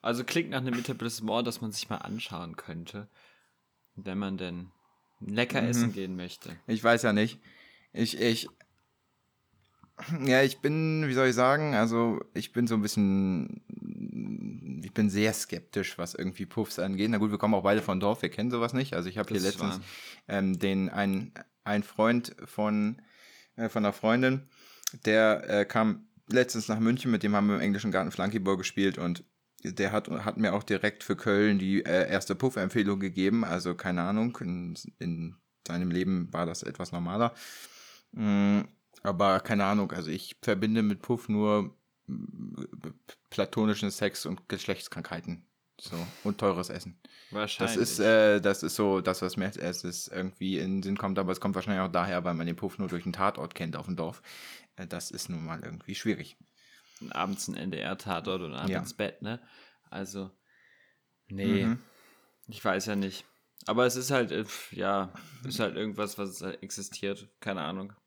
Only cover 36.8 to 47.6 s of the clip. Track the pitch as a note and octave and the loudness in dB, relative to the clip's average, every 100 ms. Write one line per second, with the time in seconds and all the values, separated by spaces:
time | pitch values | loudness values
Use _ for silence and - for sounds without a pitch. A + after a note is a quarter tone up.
36.8 | F2+ F2 E2+ G2+ A#2 - - - - - | -8 -4 -4 0 0 0 -16 -16 -18 -20
37.8 | - - _ - G#2+ G2+ G2+ G2+ - _ | -20 -20 _ -2 2 4 6 4 0 _
38.8 | _ - G2+ F2+ G2 F#2+ - G#2 G2 G#2 | _ -6 -4 2 4 4 2 2 4 2
39.8 | F#2+ E2 D#2 F2 - - - G2 G#2+ A2+ | 0 -4 -6 -6 -8 -6 0 2 2 4
40.8 | G#2+ G2 - A#2+ - G#2 G#2+ G#2 F#2+ - | 2 0 -2 -2 0 2 4 2 0 -8
41.8 | _ _ - A#1+ G#1 - G#1 - - - | _ _ -10 -10 -10 -10 -12 -10 -12 -12
42.8 | - - - - _ - G2 - G#2+ G#2 | -14 -16 -20 -20 _ -4 -2 2 2 2
43.8 | G2+ - G2+ - D2+ F#2+ - G2 - F#2 | -2 0 -2 -2 -6 -8 -6 -6 -4 -6
44.8 | - - E2 F2 F2 F2 _ _ _ - | -6 -12 -10 -10 -8 -10 _ _ _ -18
45.8 | - E2+ F2 - G#2 G2+ G2+ F2 F2+ F#2 | -10 -8 -8 -6 -6 0 0 0 -4 -8
46.8 | F#2 - - - - G#2 G#2+ - | -12 -18 -20 -20 -10 -6 -4 -2